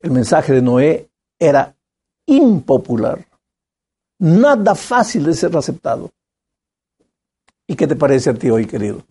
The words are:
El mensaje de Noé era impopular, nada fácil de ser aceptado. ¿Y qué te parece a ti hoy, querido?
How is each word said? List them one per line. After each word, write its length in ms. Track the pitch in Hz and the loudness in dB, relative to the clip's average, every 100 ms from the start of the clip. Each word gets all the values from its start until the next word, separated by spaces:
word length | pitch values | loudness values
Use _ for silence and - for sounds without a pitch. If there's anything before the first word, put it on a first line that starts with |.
El 100 | 170 | -2
mensaje 440 | 127 110 160 156 | -2 2 0 2
de 80 | 131 | 2
Noé 480 | 123 123 147 160 - _ _ _ | 2 2 2 0 -6 _ _ _
era 360 | 160 139 - _ _ _ _ _ | 2 2 0 _ _ _ _ _
impopular, 1000 | - 277 262 185 - 131 - 113 101 - - _ _ _ _ _ _ _ _ _ | 0 4 4 2 0 -2 0 -4 -4 -6 -14 _ _ _ _ _ _ _ _ _
nada 560 | 165 175 285 269 208 | 2 4 4 2 0
fácil 500 | 185 - 247 240 214 | -2 -2 -2 -2 -2
de 100 | 147 | -2
ser 200 | 170 170 165 | -2 -2 -2
aceptado. 520 | 143 - - 120 - _ _ _ _ _ _ _ _ _ _ _ _ _ _ _ - | -4 -8 -8 -8 -10 _ _ _ _ _ _ _ _ _ _ _ _ _ _ _ -12
¿Y 80 | |
qué 120 | 156 156 | -4 -2
te 100 | 147 | 0
parece 340 | 139 135 131 | 2 2 0
a 40 | |
ti 140 | 123 135 | -2 0
hoy, 160 | 113 | 0
querido? 380 | 107 110 104 90 _ | -2 -6 -6 -8 _